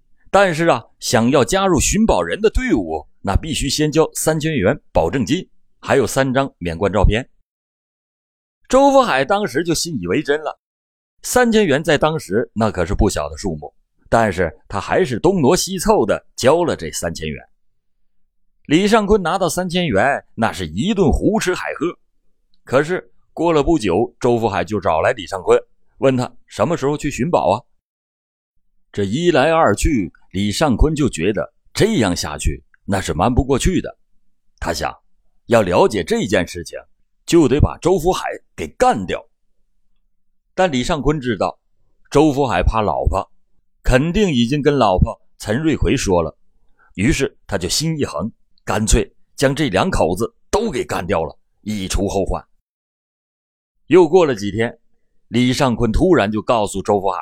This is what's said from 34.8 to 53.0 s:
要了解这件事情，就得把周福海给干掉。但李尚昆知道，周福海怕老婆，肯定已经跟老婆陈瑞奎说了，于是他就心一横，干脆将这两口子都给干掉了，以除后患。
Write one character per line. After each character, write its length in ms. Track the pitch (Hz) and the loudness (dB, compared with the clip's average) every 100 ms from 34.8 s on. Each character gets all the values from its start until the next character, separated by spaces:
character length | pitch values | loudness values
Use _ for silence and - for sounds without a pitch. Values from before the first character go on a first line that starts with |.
| 69 - _ _ _ _ - | -6 -8 _ _ _ _ 0
要 160 | 117 | 2
了 260 | 92 95 190 | 4 2 2
解 160 | 208 | 0
这 220 | - 226 196 | -2 -2 0
件 200 | 101 87 | -2 -2
事 160 | 87 | -8
情， 160 | 85 65 - _ _ _ - | -14 -14 -18 _ _ _ 2
就 220 | 170 139 | 4 4
得 100 | 147 | 4
把 200 | 82 - | 0 0
周 200 | 165 185 | 0 0
福 140 | 165 | 0
海 140 | 180 - - _ | -2 -4 -10 _
给 140 | - 85 - | -12 -10 -2
干 280 | 254 156 90 | 0 0 -4
掉。 200 | 57 - _ _ _ _ _ _ _ _ _ _ _ _ | -8 -10 _ _ _ _ _ _ _ _ _ _ _ _
但 160 | - 185 | -2 0
李 140 | 127 | 0
尚 180 | 123 156 | -2 -2
昆 200 | 127 156 | -2 -2
知 160 | 123 92 | -2 -2
道， 200 | 92 - _ _ _ _ _ | -4 -6 _ _ _ _ _
周 220 | 143 156 | 2 4
福 120 | 135 135 | 2 0
海 160 | 90 | 0
怕 200 | 87 113 | 0 0
老 240 | 101 65 65 | 0 0 -2
婆， 260 | 95 - _ _ _ _ _ | -2 -6 _ _ _ _ _
肯 300 | - 127 160 | 0 2 2
定 180 | 180 196 | 0 2
已 160 | 123 117 | 2 0
经 160 | 147 | 0
跟 160 | 139 143 | 0 2
老 220 | 107 92 | 4 4
婆 180 | - 98 _ - | 2 -2 _ -10
陈 200 | - 110 | -4 -2
瑞 160 | 160 123 | 0 0
奎 180 | 87 135 | 0 0
说 260 | 101 87 | 0 0
了， 160 | 80 - _ _ _ _ _ - | 0 -6 _ _ _ _ _ -2
于 180 | 113 | 0
是 240 | 135 135 - - | 0 -2 -6 -8
他 100 | 98 | -6
就 120 | 85 | -4
心 280 | - 160 156 | -2 -2 -2
一 60 | |
横， 260 | - 73 110 - _ _ - | -4 -4 -8 -10 _ _ -6
干 200 | 107 110 | -4 0
脆 240 | 120 - _ _ - | 0 0 _ _ -2
将 180 | 135 143 | -2 0
这 140 | 143 | -2
两 200 | 92 175 | 0 0
口 240 | - 82 95 | 0 0 -2
子 180 | 117 _ _ | -6 _ _
都 180 | 196 226 | -2 -2
给 140 | 127 | -4
干 240 | 85 95 90 | -4 -6 -2
掉 160 | 87 | -2
了， 160 | 76 - _ _ | -4 -10 _ _
以 260 | 104 107 92 | -10 -8 -4
除 220 | - 98 | -2 -2
后 160 | 98 90 | -2 -2
患。 200 | 85 - _ _ _ _ _ | -6 -10 _ _ _ _ _